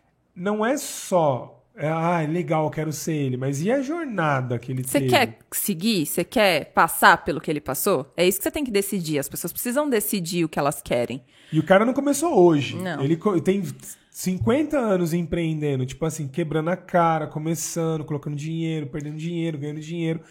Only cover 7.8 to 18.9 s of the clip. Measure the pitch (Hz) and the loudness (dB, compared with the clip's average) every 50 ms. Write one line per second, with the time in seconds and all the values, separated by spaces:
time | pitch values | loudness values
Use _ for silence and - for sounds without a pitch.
7.8 | - 208 185 131 131 - - 165 180 185 190 - - 320 - 320 285 240 202 196 | 0 2 2 0 0 -4 0 2 2 4 2 2 -2 -4 -4 -4 -4 -2 0 0
8.8 | 196 - 214 190 165 156 156 139 139 - - - - 165 - - - 247 240 294 | 0 0 -2 -4 -2 -2 -2 -2 -2 -4 -6 -8 -8 -8 -6 -6 -4 -2 0 0
9.8 | 302 294 247 208 208 - 226 196 170 165 180 175 165 156 - 180 143 143 147 - | 0 2 0 0 0 0 -2 -2 -2 -2 0 0 0 0 0 0 0 0 0 -2
10.8 | - - 143 123 120 - 123 135 - _ _ - - - 156 156 156 - 190 196 | -4 -2 0 0 0 -2 -6 -10 -12 _ _ -20 -10 -2 0 0 4 6 6 6
11.8 | 220 254 247 277 277 285 277 - 320 349 294 190 175 175 156 143 131 - 113 175 | 6 4 2 0 0 0 0 0 2 4 6 8 8 8 8 4 2 -2 -6 -6
12.8 | 185 180 156 143 135 139 165 165 - 208 190 160 135 190 196 202 180 139 - - | -6 -6 -4 -2 0 0 0 2 0 0 0 2 2 2 0 0 0 -6 -8 -12
13.8 | - - - - _ _ - - - 185 185 175 - 226 240 302 302 294 302 277 | -14 -18 -18 -20 _ _ -12 -6 -4 -2 -2 0 2 2 2 2 2 0 0 0
14.8 | 233 214 190 180 175 156 165 175 170 - - 175 165 160 156 151 151 147 139 131 | 2 2 2 2 2 0 0 -2 -2 -2 -2 -2 0 0 -2 0 0 0 0 0
15.8 | 127 127 - - 165 160 156 - 147 131 - 175 165 147 156 156 156 170 180 180 | -2 -4 -4 -4 -4 -4 -4 -4 -8 -6 -4 -4 -4 -2 -2 -2 0 -2 -2 -4
16.8 | - - - 175 165 165 160 156 151 - - 170 156 160 165 160 - - - 170 | -4 0 2 4 4 4 2 0 -2 -4 -6 -6 -4 -4 -4 -4 -4 -6 -4 -2
17.8 | 160 160 160 156 143 127 151 139 - 151 147 143 147 160 165 165 165 160 160 156 | -2 -2 -2 -4 -4 -4 -6 -6 -4 -6 -8 -6 -6 -6 -4 -4 -2 -2 -2 -4
18.8 | 147 131 | -6 -6